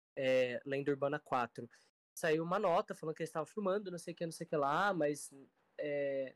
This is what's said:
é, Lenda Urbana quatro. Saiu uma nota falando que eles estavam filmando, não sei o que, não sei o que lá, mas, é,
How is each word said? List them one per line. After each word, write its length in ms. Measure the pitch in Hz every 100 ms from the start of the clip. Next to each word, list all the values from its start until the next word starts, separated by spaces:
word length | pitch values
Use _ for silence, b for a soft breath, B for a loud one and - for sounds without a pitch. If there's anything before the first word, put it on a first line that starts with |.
| _ -
é, 460 | 131 131 127 120 143
Lenda 260 | 139 143
Urbana 280 | 139 139 147
quatro. 480 | - 131 120 - 120 b b _ _
Saiu 300 | - 170 156
uma 140 | 165 190
nota 340 | 196 175 208 185
falando 180 | 160 156
que 80 |
eles 60 | 160
estavam 180 | 165 147
filmando, 420 | - 196 196 196
não 60 | 175
sei 160 | -
o 20 | 165
que, 100 | 170
não 60 |
sei 140 | - 165
o 40 |
que 60 | 156
lá, 380 | 139 156 202
mas, 400 | 185 147 143 - 139 131 _ _ -
é, 540 | 147 147 143 135 131